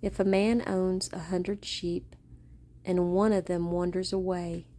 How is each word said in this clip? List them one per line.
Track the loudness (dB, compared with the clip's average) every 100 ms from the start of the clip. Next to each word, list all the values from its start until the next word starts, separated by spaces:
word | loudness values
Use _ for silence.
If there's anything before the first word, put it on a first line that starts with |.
If | -4 0
a |
man | 2 4 4 2 2
owns | 0 2 0 -2
a | -8
hundred | -4 -2 -2 -4
sheep, | -6 -6 -4 -4 -6 -20 -20 -20 -20 -20 -20 -16
and | -2 2 2
one | 4 4
of | 4
them | 2 -2 0
wanders | 0 0 -2 -2
away | -2 -2 -2 -4 -8 -10